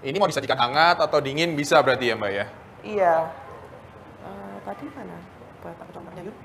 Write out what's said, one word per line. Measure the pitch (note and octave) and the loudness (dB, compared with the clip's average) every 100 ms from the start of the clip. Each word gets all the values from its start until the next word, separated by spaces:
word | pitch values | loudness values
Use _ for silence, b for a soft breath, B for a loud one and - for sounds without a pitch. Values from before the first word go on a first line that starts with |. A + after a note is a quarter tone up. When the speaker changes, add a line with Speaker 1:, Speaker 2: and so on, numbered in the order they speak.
| C#3 | -4
Speaker 1:
Ini | F3 | 0
mau | F#3+ | 2
disajikan | D3+ C3 B2+ | 0 -2 0
hangat | B2 C#3+ E3 E3+ | 2 4 4 4
atau | D3+ D3+ | 2 2
dingin | C3+ C#3+ E3+ D3 | 0 0 0 0
bisa | C#3+ D#3+ | 4 6
berarti | C3+ B2 A#2+ | 6 4 2
ya, | A2 | 0
Mbak, | G2+ | -2
ya? | G2 G#2 - - - G#3 | -2 -4 -10 -20 -16 -6
Speaker 2:
Iya. | G#3 F3+ D#3+ E3 - - - - - - - - - | 2 4 4 0 -8 -16 -18 -18 -20 -20 -20 -20 -18
Eh, | F3+ G3 G3 G3 | -16 -14 -14 -14
tadi | G3 G3+ D4 | -12 -12 -12
mana | C#4 F#3+ E3+ F3+ - - - E3+ | -14 -14 -16 -18 -20 -20 -18 -18
batang | E3+ - | -16 -18
contohnya, | E3+ F3 F3 F3+ | -16 -16 -14 -14
Yun? | G#3+ | -16